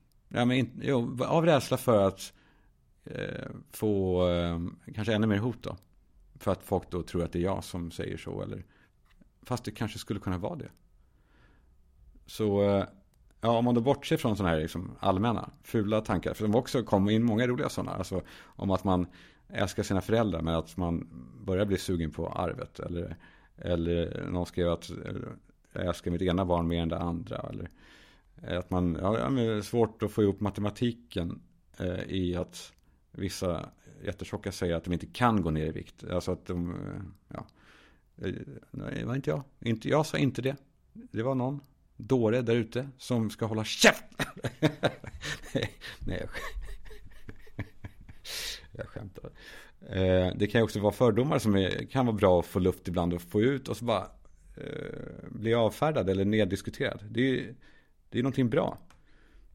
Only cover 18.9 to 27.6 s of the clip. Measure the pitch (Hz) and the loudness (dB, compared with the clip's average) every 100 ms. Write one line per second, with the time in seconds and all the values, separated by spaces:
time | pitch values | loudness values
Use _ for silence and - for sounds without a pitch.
18.9 | 92 87 - - _ - 107 98 - 101 | 2 2 -6 -20 _ -8 -2 -2 0 0
19.9 | 95 - 113 110 82 80 82 80 - 87 | 0 2 2 2 0 0 0 -2 -2 -2
20.9 | 85 - 76 62 123 95 92 101 92 - | -2 -4 -14 -18 -10 -2 0 2 0 0
21.9 | 90 80 76 82 - 87 - - - - | -2 -2 -4 -4 -2 -2 -4 -10 -10 -6
22.9 | 87 - 85 - - _ - - 87 82 | -6 -6 -10 -16 -20 _ -8 -2 0 2
23.9 | 85 82 - 87 90 87 - 87 82 - | 2 0 -4 -4 -4 -2 0 0 0 -4
24.9 | - - - - - - _ _ 98 92 | -10 -8 -8 -10 -14 -20 _ _ -4 -2
25.9 | 85 90 87 90 87 92 85 85 85 82 | -2 -2 0 2 2 2 2 2 2 0
26.9 | 87 87 85 - - - - | 0 -2 -4 -4 -8 -8 -8